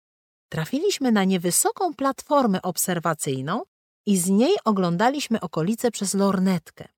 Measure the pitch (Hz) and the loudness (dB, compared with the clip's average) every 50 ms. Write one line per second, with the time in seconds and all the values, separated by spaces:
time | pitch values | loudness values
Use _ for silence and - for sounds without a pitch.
0 | _ _ _ _ _ _ _ _ _ _ - 160 160 - 254 285 370 403 - - | _ _ _ _ _ _ _ _ _ _ -6 -6 -4 -2 -2 -2 0 -2 -2 0
1 | 277 247 220 202 190 190 190 180 175 175 170 - - 392 - - 381 339 - - | 0 2 2 4 4 2 2 0 0 0 0 2 0 0 0 0 -4 -4 -2 -2
2 | 269 269 262 - - - 302 285 247 214 185 185 - 180 170 - - - 175 170 | -2 -2 -2 -4 -2 0 2 4 4 2 0 0 -2 -4 -4 -4 -4 -2 -2 -2
3 | - 170 156 - - 151 131 131 131 151 190 277 381 - _ _ _ _ _ _ | -2 -2 -2 -2 -4 -4 -4 -4 -4 -4 -6 -6 -8 -10 _ _ _ _ _ _
4 | _ 208 196 180 170 190 196 208 254 330 415 - - 220 208 196 185 175 170 170 | _ 0 0 2 2 2 4 4 4 4 2 2 0 0 0 2 0 0 0 2
5 | 220 254 285 294 - - 226 208 185 - - 165 160 190 233 - - 240 - - | 2 0 0 -2 -4 -4 -4 -4 -4 -6 -4 -2 -2 -2 -2 -2 -2 -4 -2 -2
6 | 202 180 - 196 196 196 196 190 185 190 185 165 - - _ - - - _ | -6 -4 0 0 2 2 2 2 2 0 0 -2 -4 -10 _ -20 -20 -20 _